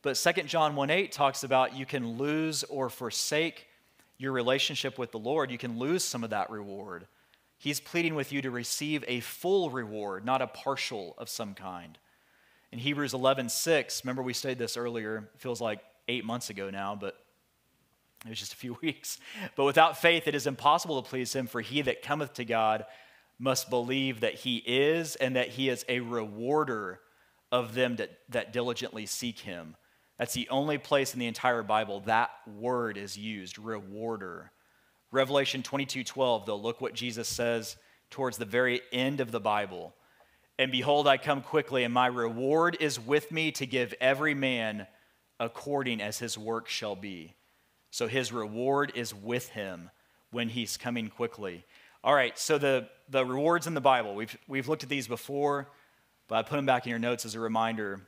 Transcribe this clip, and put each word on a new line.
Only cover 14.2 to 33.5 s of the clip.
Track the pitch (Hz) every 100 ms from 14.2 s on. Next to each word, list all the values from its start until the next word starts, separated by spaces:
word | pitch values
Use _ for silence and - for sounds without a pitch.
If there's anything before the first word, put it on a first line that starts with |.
we | 127
studied | 120 139 120
this | 113 120
earlier, | 120 117 107 110 107 _
it |
feels | 131 117
like | 117 104 - _ -
eight | 120 107
months | 120 -
ago | 98 98
now, | 98 98 104
but | 98 - _ _ _ _ _ _ _ _ _ _ 113
it |
was | 110
just | 101
a | -
few | 123 120
<laughs> |
weeks. | 160 - - - - 214 190 -
"But | 139
without | 139 160 143
faith | 170 165 156
it |
is | 147 131
impossible | 131 143 165 165 139
to | 107
please | 131 120 135
him, | 123
for | 120
he | 107 139
that | 135 -
cometh | - 151 143
to | - 117
God | 113 110 110 107 - - - _ _
must | 131 127 -
believe | 127 120 135 135 113
that | 113
he | - 127 117
is, | 117 127 147 165 156 -
and | 127 127
that | 123
he | 117 135
is | 123 -
a | 123
rewarder | 120 120 107 104 120 151 147 110 98 92 _ _ _ _ _
of | 123 117 117
them | 127 117
that, | 98 - -
that | 123 107
diligently | 120 123 117 123 110 104
seek | - 120 110
him." | 104 87 80 - _ _ _ -
That's | 120 127
the | -
only | 135 147 147
place | - 143 131
in | 127
the | 120
entire | 110 127 120
Bible | 104 107 104 101
that | 98 113 120 - -
word | 104 117 123 113 101
is | 101 98
used, | 107 104 92